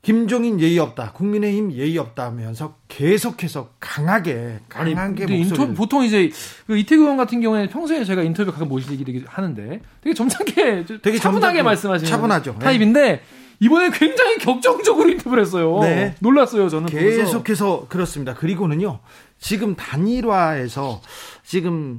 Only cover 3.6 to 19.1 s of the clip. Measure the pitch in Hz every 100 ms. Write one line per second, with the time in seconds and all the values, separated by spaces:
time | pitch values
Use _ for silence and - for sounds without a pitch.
3.6 | 120 _ - - 151 214 170 120 120 110
4.6 | - - 160 160 196 190 196 190 175 254
5.6 | 277 180 220 277 247 214 170 - - -
6.6 | - 214 208 311 302 269 247 240 226 214
7.6 | 196 277 330 320 202 185 165 165 196 147
8.6 | 156 131 131 139 131 127 135 - 190 110
9.6 | 104 190 - _ 285 320 247 - 403 -
10.6 | 311 196 170 214 202 220 - 311 392 339
11.6 | 240 202 202 180 160 220 220 185 139 104
12.6 | 127 254 214 254 269 151 - - - _
13.6 | 220 320 359 - 311 508 480 453 - 254
14.6 | 494 - 415 320 370 349 - 247 190 180
15.6 | 160 180 170 170 202 160 208 277 240 226
16.6 | 185 156 165 151 190 226 208 233 - 208
17.6 | 202 170 - 180 170 147 131 123 160 185
18.6 | 185 151 196 120 _